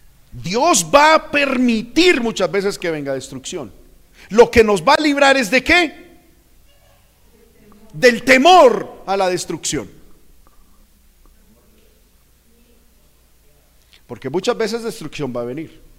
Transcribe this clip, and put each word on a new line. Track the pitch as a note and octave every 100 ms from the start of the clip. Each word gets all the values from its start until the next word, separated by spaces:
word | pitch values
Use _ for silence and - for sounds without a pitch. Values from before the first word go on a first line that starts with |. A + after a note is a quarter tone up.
| - _ _
Dios | B2+ D#3+ G#3+ D#4+ D#4+ D#3+
va | C#4+ D4+
a | D#4 -
permitir | C#4+ C#4 B3+ B3 A3 - - F4+ D4
muchas | A#3 G3 F3+
veces | G3 G3 G3
que | F3
venga | D#3 C#3
destrucción. | C3+ - C3 - F3 A2 - - _ _ _ -
Lo | G3+ A#3+
que | A#3+
nos | G#3+ G3+
va | F3
a | D4+
librar | D4+ C#4+ C#4 C4+
es | G#3+
¿de | B3+
qué? | B3+ F4 D#4 - - - _ _ _ _ _ _ _ _ _ _ _ _ _ _ _ - -
Del | D3+ B3 A#3
temor | B3+ C4 D#4 F#4 C4+ G#3 - - -
a | G3
la | F#3
destrucción. | F3+ - E3+ - D3 G2 - - - - - _ _ _ _ _ _ _ _ _ _ _ _ _ _ _ _ _ _ _ _ _ A#3 A#3 A#3 _ _ _ _ _ _ _ _ _ _ _ _ -
Porque | A#2+ C3
muchas | E3 G#3+ A3
veces | G#3+ A#3
destrucción | A3+ - D#3 - C#3 A#2+
va |
a |
venir, | A#2+ C3+ D#3+ - -